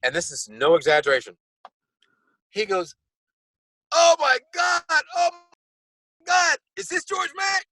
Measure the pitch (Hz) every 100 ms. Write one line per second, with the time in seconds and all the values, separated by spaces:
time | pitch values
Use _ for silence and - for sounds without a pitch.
0 | 127 151 170 143 - 107 139 170 151 151
1 | 143 135 107 90 _ _ - _ _ _
2 | _ _ _ _ _ 202 214 190 170 -
3 | _ _ _ _ _ _ _ _ _ 311
4 | 339 330 285 254 _ 349 359 349 - 311
5 | - 698 698 349 349 _ _ _ _ _
6 | _ _ 330 359 339 285 _ - 196 349
7 | - 381 370 370 392 381 -